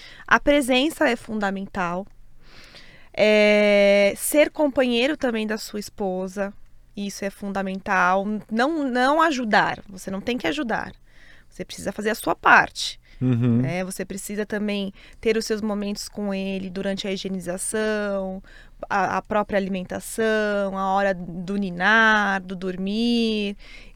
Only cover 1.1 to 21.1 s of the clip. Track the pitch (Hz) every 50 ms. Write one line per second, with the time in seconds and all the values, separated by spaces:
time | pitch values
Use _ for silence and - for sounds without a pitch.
1.1 | 233 - - - 214 214 208 196 196 190 196 196 - 208 180 170 175 185 196 -
2.1 | - - - - - - - - - - - - - - - - - - - -
3.1 | - - 208 214 214 214 208 208 208 208 208 208 202 202 202 202 202 202 202 202
4.1 | - - - - - 294 311 311 - - 302 285 - 285 254 247 240 233 247 277
5.1 | 311 - - 247 226 220 220 214 214 214 - - - 208 202 - - - 208 190
6.1 | 185 185 190 190 185 208 196 202 - - - - - - - - - 208 202 202
7.1 | - - 208 196 - - 202 202 190 196 196 190 190 190 - 214 196 185 180 180
8.1 | 190 196 196 214 214 208 - - 214 226 254 302 330 311 285 262 240 247 254 269
9.1 | 294 330 320 339 277 247 247 214 214 196 160 165 - - - - 190 185 - 190
10.1 | 190 196 202 247 240 - - 320 285 302 285 220 208 - - - - - - -
11.1 | - - - - - - - - - - 160 - - - 170 202 - - 208 214
12.1 | 220 - - 302 - - - - 254 202 - - - - - - - - _ -
13.1 | - - 131 127 123 117 123 123 117 120 127 165 170 180 190 185 190 - 180 -
14.1 | 190 196 - - 208 202 208 - 220 208 208 208 202 202 196 190 - - - -
15.1 | - - - 226 214 226 214 - 220 208 214 220 202 208 202 202 208 - - -
16.1 | - 208 208 202 196 190 190 196 196 190 190 190 180 190 190 196 196 190 - 202
17.1 | 190 185 - 190 190 185 170 175 175 190 - - - 214 214 214 214 208 208 202
18.1 | 196 196 190 190 190 190 - - - - - - - - - - - 202 185 -
19.1 | - 190 - - 214 208 202 - 208 196 196 185 196 185 185 - 196 190 - -
20.1 | - 226 220 220 220 214 214 208 208 202 196 196 190 190 190 190 190 196 202 196